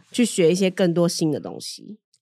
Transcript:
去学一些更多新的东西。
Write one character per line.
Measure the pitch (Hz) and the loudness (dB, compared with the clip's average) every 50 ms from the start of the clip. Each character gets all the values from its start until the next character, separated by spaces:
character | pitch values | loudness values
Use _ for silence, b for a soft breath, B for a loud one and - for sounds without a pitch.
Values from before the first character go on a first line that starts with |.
| - _ | -10 _
去 | - - 247 | -2 -2 -2
学 | 214 - - 175 156 | 0 2 2 2 4
一 | 175 | 4
些 | 180 202 185 | 2 0 0
更 | 185 - 196 175 165 | 0 2 0 2 2
多 | 175 170 | 2 2
新 | 170 - - 175 156 | 0 0 0 -2 -2
的 | 143 110 | -2 -2
东 | - 90 90 - | -6 -8 -12 -12
西。 | - - - - - - 208 - _ _ _ _ | -14 -14 -16 -16 -18 -20 -20 -20 _ _ _ _